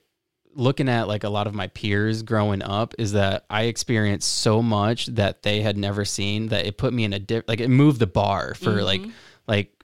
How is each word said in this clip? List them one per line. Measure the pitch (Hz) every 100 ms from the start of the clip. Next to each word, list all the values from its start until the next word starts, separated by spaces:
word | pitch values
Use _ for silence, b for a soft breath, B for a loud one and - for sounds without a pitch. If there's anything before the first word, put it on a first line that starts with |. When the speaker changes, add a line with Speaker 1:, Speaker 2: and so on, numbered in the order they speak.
| _ _ _ _ _
Speaker 1:
looking | 143 123 139 135
at, | 117 101
like, | 104
a | 107
lot | 104 104
of |
my | 104 92
peers | - 107 101 110 110
growing | 110 110 104 98
up | - 101 117 -
is | 107
that | 104 98 95 -
I | 104
experienced | 117 113 - 113 104 101 - -
so | 117 110
much | 117 104 104 117 -
that | 113 98 -
they | 104 107
had | 107 101
never | 101 101
seen | 101 - 101 104 110
that | 104 101
it | -
put | 131
me | 120 110
in |
a | 101
di-, | 98 113 -
like, | 113
it | 120
moved | 127 147 123
the | 107
bar | - 101 95 65 -
for, | - -
like, | 95 98
Speaker 2:
Mm-hmm. | 214 B B B -
Speaker 1:
like, | 104 98 _